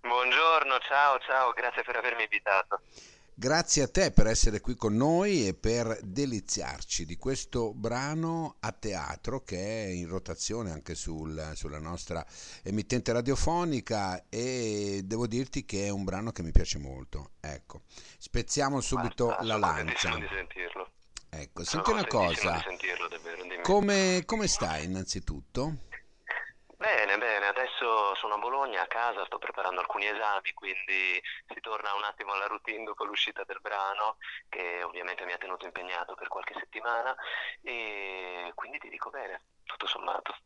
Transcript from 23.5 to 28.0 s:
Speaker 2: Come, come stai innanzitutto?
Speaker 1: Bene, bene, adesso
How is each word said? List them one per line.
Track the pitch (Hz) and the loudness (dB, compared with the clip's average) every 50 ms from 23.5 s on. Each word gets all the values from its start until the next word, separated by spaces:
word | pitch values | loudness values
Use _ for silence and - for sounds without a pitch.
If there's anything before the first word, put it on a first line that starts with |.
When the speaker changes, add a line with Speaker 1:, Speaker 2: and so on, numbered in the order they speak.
| 92 85 87 | -8 -4 2
Speaker 2:
Come, | - 190 208 202 202 202 196 190 185 185 185 170 - | 4 4 4 4 4 4 4 4 4 2 2 0 0
come | 226 220 214 185 | -2 0 2 0
stai | - - - 85 78 76 76 | 2 0 0 0 -2 -2 -2
innanzitutto? | 87 95 92 92 - - 90 - - 76 69 - _ _ - 131 156 160 131 - - - - - - - _ _ - - - - - - - _ _ - _ 190 | -4 -4 -4 -4 -4 -6 -4 -4 -4 -6 -6 -10 _ _ -4 -2 -2 -4 -6 -8 -10 -14 -16 -16 -18 -20 _ _ -8 -6 -6 -6 -10 -14 -20 _ _ -10 _ 0
Speaker 1:
Bene, | 220 196 120 107 98 98 104 | 2 4 4 4 4 4 2
bene, | 113 120 107 101 98 101 | 2 2 2 2 2 2
adesso | 101 123 127 127 - - 127 120 113 110 | 2 2 0 -2 -2 -2 2 2 4 4